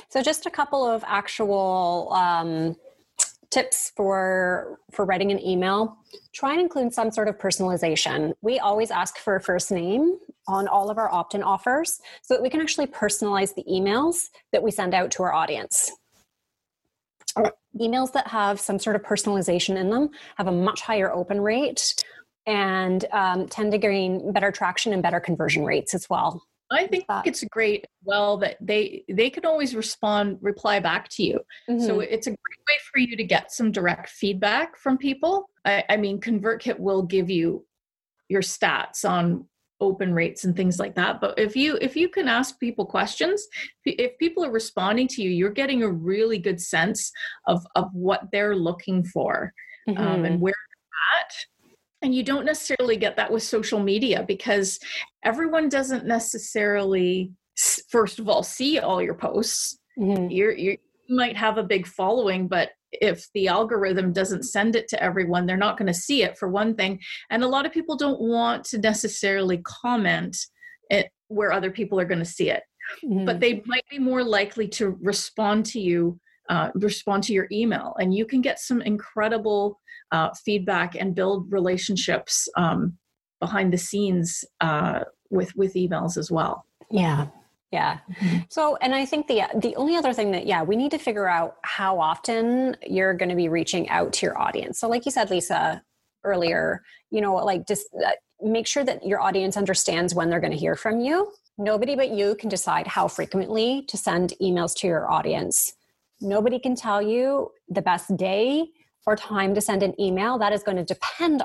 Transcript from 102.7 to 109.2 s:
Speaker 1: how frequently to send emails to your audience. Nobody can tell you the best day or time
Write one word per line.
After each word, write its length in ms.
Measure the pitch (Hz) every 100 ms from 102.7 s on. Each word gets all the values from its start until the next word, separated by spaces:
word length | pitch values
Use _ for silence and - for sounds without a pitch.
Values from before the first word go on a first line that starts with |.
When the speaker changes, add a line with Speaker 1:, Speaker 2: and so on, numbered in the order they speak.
| 160 165
Speaker 1:
how 220 | - 175
frequently 760 | - 156 190 - 220 226 269 269
to 100 | 208
send 340 | - 175 180 -
emails 340 | 190 180 170 -
to 100 | 190
your 240 | 165 -
audience. 640 | 156 156 160 175 165 - - _ _ _ -
Nobody 360 | 196 202 226 247
can 160 | 262
tell 280 | 247 226 202
you 480 | 208 233 262 277 - - -
the 140 | 185
best 340 | 175 175 - 190
day 520 | 185 196 240 294 320 _ _ _ -
or 80 |
time 400 | 208